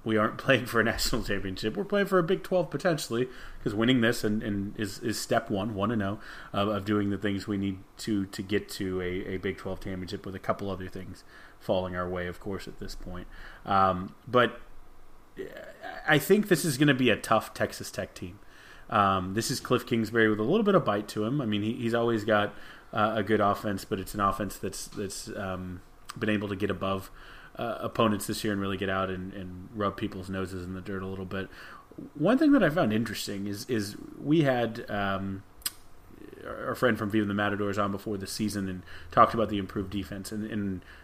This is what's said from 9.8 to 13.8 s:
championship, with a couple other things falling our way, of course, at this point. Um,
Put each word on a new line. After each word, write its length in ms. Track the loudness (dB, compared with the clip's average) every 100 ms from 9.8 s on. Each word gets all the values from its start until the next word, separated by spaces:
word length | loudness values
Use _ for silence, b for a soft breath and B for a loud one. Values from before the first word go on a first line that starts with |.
championship, 460 | -6 -6 -6 -8 -8
with 80 |
a 40 | -8
couple 320 | -4 -2 -2
other 180 | -6 -8
things 360 | -10 -12 -14 -18 B B B
falling 380 | 0 0 0 -4
our 120 | -4
way, 180 | -4 -6
of 120 | -8
course, 300 | -8 -8 -8
at 120 | -12
this 140 | -10
point. 320 | -10 -10 -10 -12 B B B
Um, 500 | 2 4